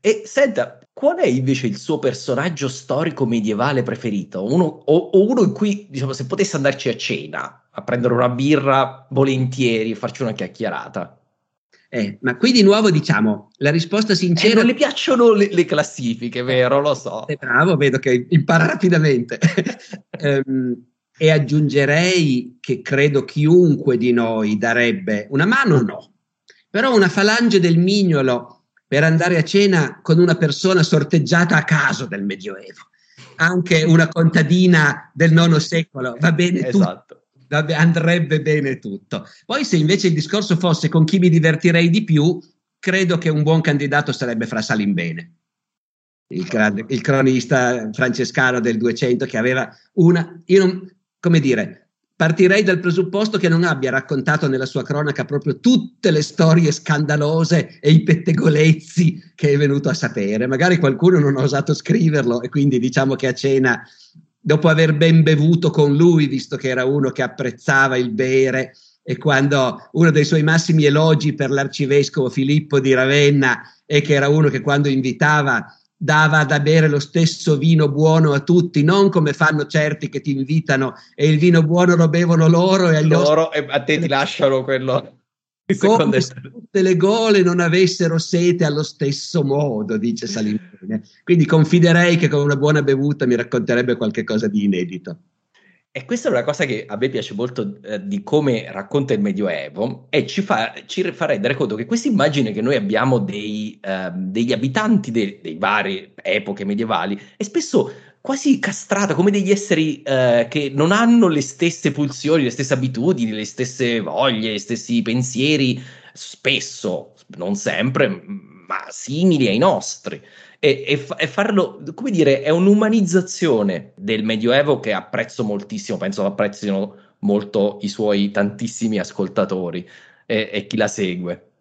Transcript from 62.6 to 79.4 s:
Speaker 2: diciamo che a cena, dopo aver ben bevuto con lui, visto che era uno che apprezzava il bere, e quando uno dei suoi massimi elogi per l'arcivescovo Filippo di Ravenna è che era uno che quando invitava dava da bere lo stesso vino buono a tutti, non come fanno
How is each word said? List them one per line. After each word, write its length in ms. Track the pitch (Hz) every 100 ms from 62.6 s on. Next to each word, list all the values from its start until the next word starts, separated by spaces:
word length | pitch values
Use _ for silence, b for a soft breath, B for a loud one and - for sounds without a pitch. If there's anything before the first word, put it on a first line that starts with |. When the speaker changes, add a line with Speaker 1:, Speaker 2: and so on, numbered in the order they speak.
| 143 127
Speaker 2:
diciamo 360 | 127 131 135 131
che 120 | 131
a 60 |
cena, 500 | 127 139 135 131 113 B B B B _ _
dopo 280 | 180 156 165
aver 280 | 156 160 151
ben 260 | 165 165
bevuto 460 | 156 151 156 170 165
con 260 | 160 147 143
lui, 300 | 170 160 143
visto 300 | 131 - 135
che 120 | 131
era 160 | 127 127
uno 260 | 143 135
che 100 | -
apprezzava 760 | 123 - 127 113 - 135 135 127
il 140 | 123
bere, 600 | 110 127 131 131 131 127 b b b
e 140 | - 123
quando 720 | 151 135 139 143 127 - -
uno 160 | - 170
dei 160 | 151 147
suoi 160 | 160
massimi 440 | 151 165 160 160 147
elogi 480 | 147 160 156 151
per 180 | 147 139
l'arcivescovo 800 | 139 135 - 135 143 143 - 127
Filippo 480 | 139 135 151 151 143
di 140 | 131
Ravenna 680 | 127 131 143 143 147 131 117 B B -
è 160 | 147
che 120 | 151 143
era 120 | 143
uno 220 | 156 147
che 120 | 104
quando 280 | 147 143 143
invitava 760 | 135 127 117 147 151 139 117 - b b _
dava 460 | 156 151 156 156
da 160 | 139 147
bere 300 | 147 160 156
lo 100 | 143
stesso 580 | 143 170 165 - - 143
vino 320 | 160 160 147
buono 440 | 139 156 160 156
a 80 | 143
tutti, 420 | 143 175 175 147
non 260 | 151 196 196
come 220 | 185 151
fanno 340 | 139